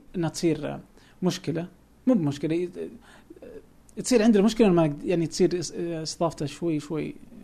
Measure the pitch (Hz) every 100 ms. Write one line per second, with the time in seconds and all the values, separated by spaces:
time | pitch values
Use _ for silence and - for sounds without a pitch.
0 | - 185 160 - 170 151 143 139 - -
1 | - _ 180 - - 160 175 - _ _
2 | 254 226 143 139 156 165 180 170 82 -
3 | - - - - - - - _ - 220
4 | - 247 226 202 220 - 214 170 156 143
5 | - 170 156 - 175 175 - - 170 160
6 | 156 - 165 - 143 - 170 151 - 151
7 | 151 - - -